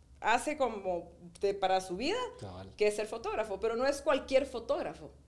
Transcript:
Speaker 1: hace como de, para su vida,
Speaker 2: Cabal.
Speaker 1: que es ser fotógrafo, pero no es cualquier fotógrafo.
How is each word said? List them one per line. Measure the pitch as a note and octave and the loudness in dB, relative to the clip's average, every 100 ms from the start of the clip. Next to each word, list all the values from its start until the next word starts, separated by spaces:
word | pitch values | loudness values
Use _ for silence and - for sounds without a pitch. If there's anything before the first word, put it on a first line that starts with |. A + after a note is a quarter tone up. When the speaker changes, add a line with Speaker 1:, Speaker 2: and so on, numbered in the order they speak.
| - - | -20 -2
Speaker 1:
hace | G#3 A#3+ D4 D4+ | 4 4 2 0
como | B3 G#3+ F#3+ F3 E3+ - F3 - | 0 0 -2 -2 -4 -16 -20 -2
de, | G3+ | 0
para | G3 F#3 F#3+ | 2 2 2
su | F#3 F3+ | 0 -2
vida, | C4+ A#4+ B4 - | 0 0 -2 -6
Speaker 2:
Cabal. | G#2 F2+ G2 - | -10 -10 -12 2
Speaker 1:
que | G#3 | 2
es | G#3 | 2
ser | - | -4
fotógrafo, | A3+ F#4+ G4+ G#3+ F#3+ | -6 -4 -2 -2 -2
pero | A3 A3+ | 0 2
no | C4 | 0
es | C#4+ | 2
cualquier | D#4+ C4+ - C4+ F3 | 2 2 4 2 2
fotógrafo. | A#3+ A3+ D#4 E3+ - B2+ - | -4 -2 -2 -2 -8 -14 -18